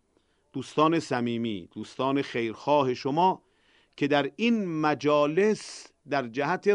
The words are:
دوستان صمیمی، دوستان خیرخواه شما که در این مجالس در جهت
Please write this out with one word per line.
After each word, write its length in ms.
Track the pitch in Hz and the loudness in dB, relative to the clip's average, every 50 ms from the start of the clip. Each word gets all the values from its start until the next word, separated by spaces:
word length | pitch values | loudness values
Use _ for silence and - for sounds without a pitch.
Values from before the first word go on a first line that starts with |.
| _ _ _ _ _ _ _ _ _ _ - | _ _ _ _ _ _ _ _ _ _ -10
دوستان 460 | 135 120 - - - 151 160 165 165 | -10 -10 -6 0 2 2 4 2 0
صمیمی، 680 | 156 - 135 123 120 120 120 117 117 117 107 92 85 - | -2 -2 -4 -2 -2 -2 -2 -4 -4 -4 -6 -6 -10 -12
دوستان 500 | _ 110 107 - - - 131 135 139 139 | _ -14 -14 -14 -8 -4 -2 0 0 -2
خیرخواه 720 | 139 - - 127 117 113 107 - - 143 147 147 139 131 123 | -2 -2 -4 -4 -4 -4 -6 -6 -2 0 2 2 2 0 -2
شما 480 | - - 139 135 160 180 190 180 - _ _ _ _ _ _ _ _ _ _ _ | -4 -4 -4 0 2 2 2 2 0 _ _ _ _ _ _ _ _ _ _ _
که 100 | - - | -4 -2
در 240 | 139 143 143 139 135 - | 2 2 2 2 0 -2
این 300 | - 214 240 233 220 202 | 0 0 2 2 0 -2
مجالس 1200 | 175 160 156 156 156 147 120 123 147 147 147 147 147 156 175 202 220 208 - - - - - - - _ _ _ 139 | -4 -2 0 0 0 0 0 2 2 4 4 2 2 2 2 2 2 2 0 -4 -16 -18 -18 -20 -20 _ _ _ -4
در 180 | 135 139 127 | -2 -2 -2
جهت 360 | 117 113 135 139 151 180 180 - 202 202 | -2 -4 -4 -2 -2 -2 0 2 0 0